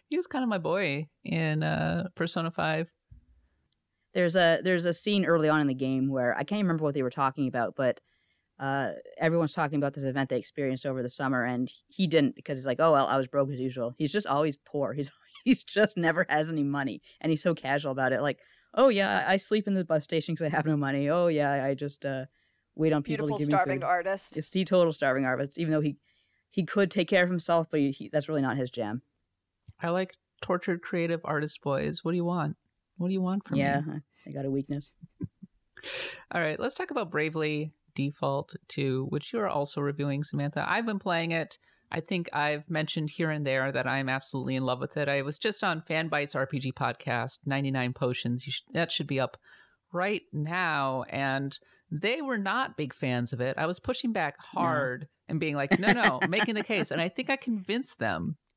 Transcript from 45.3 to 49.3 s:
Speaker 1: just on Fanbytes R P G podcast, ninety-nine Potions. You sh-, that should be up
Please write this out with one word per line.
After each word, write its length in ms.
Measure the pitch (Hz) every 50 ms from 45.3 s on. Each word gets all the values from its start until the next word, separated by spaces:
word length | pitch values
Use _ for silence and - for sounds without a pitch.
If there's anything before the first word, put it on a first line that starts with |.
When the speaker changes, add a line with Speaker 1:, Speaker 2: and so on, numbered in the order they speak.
| 151 -
Speaker 1:
just 240 | - 220 202 - 214
on 180 | 190 165 156 -
Fanbytes 520 | - 160 160 165 160 151 147 143 143 -
R 100 | 139 135
P 120 | - - 135
G 140 | 135 127 -
podcast, 640 | - 131 120 117 - - - 120 120 120 131 - - -
ninety-nine 460 | 139 139 139 139 135 135 131 123 123 127
Potions. 540 | - 139 123 120 - - 120 120 127 -
You 60 | 135 -
sh-, 100 | - - - -
that 200 | 165 170 - -
should 140 | - 156
be 140 | 143 143 131
up 160 | 127 120